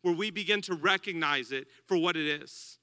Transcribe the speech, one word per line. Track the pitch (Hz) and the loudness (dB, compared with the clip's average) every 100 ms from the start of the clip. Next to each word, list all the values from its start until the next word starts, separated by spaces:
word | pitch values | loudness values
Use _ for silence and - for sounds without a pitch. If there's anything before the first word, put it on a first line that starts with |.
where | 180 | 2
we | 170 214 | 2 0
begin | 196 175 208 | -2 0 0
to | 190 170 | 0 0
recognize | 175 190 208 165 151 143 120 | 2 2 0 -2 0 0 -2
it | 135 - - _ | -8 -8 -20 _
for | 185 | 2
what | 175 160 | 2 0
it | 151 | -2
is. | 147 - - - - | -2 -6 -16 -18 -20